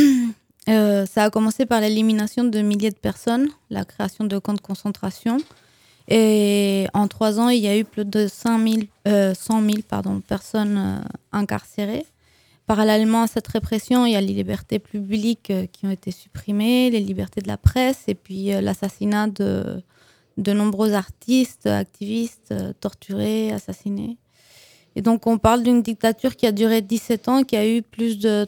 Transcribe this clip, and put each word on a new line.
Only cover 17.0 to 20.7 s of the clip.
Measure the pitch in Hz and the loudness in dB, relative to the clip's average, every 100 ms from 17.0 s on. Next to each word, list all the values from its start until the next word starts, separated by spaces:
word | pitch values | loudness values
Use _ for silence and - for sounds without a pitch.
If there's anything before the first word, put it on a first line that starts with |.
libertés | 196 190 185 - | -2 -4 -6 -6
de | 190 | -6
la | 208 | 0
presse, | - 254 254 262 - | 0 2 0 -2 -6
et | |
puis, | 185 - 190 196 | -8 -8 -8 -4
euh, | 196 | -2
l'assassinat | 202 190 196 - 208 208 214 | -2 -4 -6 -4 -2 0 -2
de, | 196 196 190 - 185 - _ _ _ _ - | -2 -2 -2 -4 -10 -14 _ _ _ _ -6
de | 196 | -2
nombreux | 208 214 | 0 0